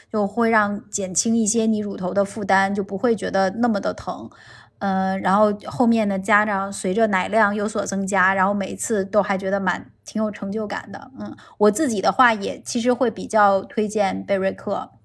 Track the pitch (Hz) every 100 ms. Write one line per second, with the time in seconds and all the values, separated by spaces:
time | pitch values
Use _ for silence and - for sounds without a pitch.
0 | _ 220 202 202 226 226 208 202 - -
1 | 185 180 233 226 214 226 220 214 208 196
2 | 180 190 196 226 202 196 196 202 196 196
3 | 247 220 - 190 190 196 240 202 190 180
4 | - 143 226 - - - - - 202 190
5 | 190 190 196 196 214 202 - - 240 226
6 | 202 196 196 208 208 196 196 202 190 190
7 | 220 190 190 214 202 214 214 220 196 196
8 | 190 196 185 196 190 208 190 196 - 214
9 | 190 208 190 196 190 196 185 - - _
10 | - 214 214 208 196 214 208 - - 196
11 | - - 208 - - - 208 208 302 214
12 | 190 190 247 214 196 180 - 240 233 240
13 | 247 - 185 220 208 196 - - 214 214
14 | 196 190 190 196 190 190 - 190 - _